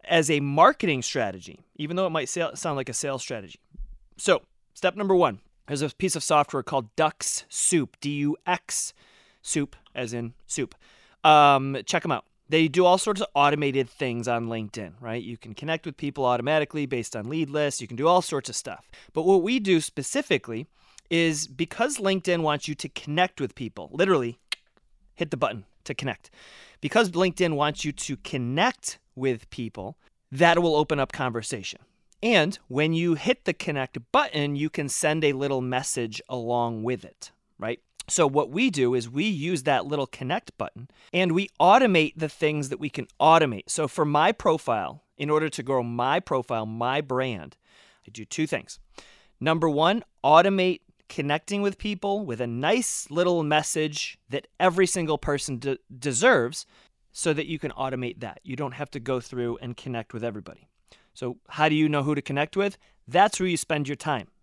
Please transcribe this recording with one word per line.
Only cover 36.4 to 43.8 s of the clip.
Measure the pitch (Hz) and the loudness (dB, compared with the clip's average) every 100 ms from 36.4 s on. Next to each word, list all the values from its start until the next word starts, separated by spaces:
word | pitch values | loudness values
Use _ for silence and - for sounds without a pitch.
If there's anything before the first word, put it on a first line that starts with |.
| 117 120 120 110 | -2 0 0 -2
with | 113 123 | -4 -4
it, | - - - _ _ - | -8 -20 -20 _ _ -10
right? | 110 123 _ - - | -8 -8 _ -18 -2
So | - 147 | 2 4
what | 139 117 | 2 0
we | 160 262 | 0 0
do | 147 123 | 2 2
is | 127 117 | 0 -2
we | 135 | -4
use | 214 165 160 165 | -2 -2 -2 -2
that | 139 127 139 | 0 0 0
little | 147 - | -4 -6
connect | - 131 185 - - | -6 -6 -6 -6 -10
button | 101 113 123 _ - | -10 -12 -20 _ -4
and | 180 185 | 0 2
we | 165 202 - | 0 -2 2
automate | 175 240 247 175 151 160 | 6 8 8 4 2 -2
the | 156 | -6
things | - 151 151 135 | 0 0 0 -4
that | 139 | -6
we | 151 | -6
can | - - - | -8 -10 2
automate. | 156 165 143 101 - | 6 6 6 -2 -6
So | - | -4